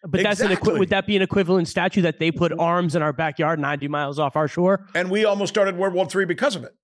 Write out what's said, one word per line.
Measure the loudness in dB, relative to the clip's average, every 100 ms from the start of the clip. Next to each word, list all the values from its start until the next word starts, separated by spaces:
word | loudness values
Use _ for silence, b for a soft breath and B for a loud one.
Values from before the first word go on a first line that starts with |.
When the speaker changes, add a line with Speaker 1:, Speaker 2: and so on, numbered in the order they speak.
| -2
Speaker 1:
But | 0
that's | 0 2
an | 0
equi-, | 2
Speaker 2:
Exactly. | 0 0
Speaker 1:
would | 2
that | 0 2
be | 0
an |
equivalent | 2 0 2 2 2
statute | 0 0 2
that | 0 0
they | -2
put | 0 -2 0
arms | 0 2 0 0
in |
our | -2
backyard, | 0 -4 0 -2 0
ninety | -2 -4 -4
miles | -4 -4 -2
off | -2 0
our | -2
shore? | 0 2 2 -2 -4
Speaker 2:
And | -2
we | 0
almost | 2 2 -2
started | 0 0 0
World | -2
War | 0 -2
Three | -2 -2
because | 0 -2 -4
of | -12
it. | _